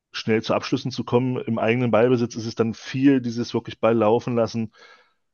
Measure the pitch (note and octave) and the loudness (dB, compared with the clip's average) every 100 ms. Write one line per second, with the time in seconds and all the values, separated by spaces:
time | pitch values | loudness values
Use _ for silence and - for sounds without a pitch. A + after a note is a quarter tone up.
0 | _ - - A2 - G2+ - C3 C3 B2+ | _ -10 -2 -2 0 -2 -2 -4 -4 -8
1 | B2 B2 B2+ B2+ - A2+ A2 A#2+ B2 G#2+ | 0 0 0 -4 -4 -2 0 0 2 4
2 | B2 B2+ A#2 - A2 - A2+ G#2+ - C3 | 4 2 0 -4 -8 -2 -2 -4 -8 2
3 | C#3 C3+ A#2+ A#2 A#2 A#2 - G#2+ A2 A#2 | 4 4 0 -6 -4 -4 -6 -2 2 4
4 | G#2+ A#2 B2+ A#2+ A2 A#2 A2+ _ - - | 4 2 0 -2 -2 -2 -8 _ -20 -20
5 | _ _ _ | _ _ _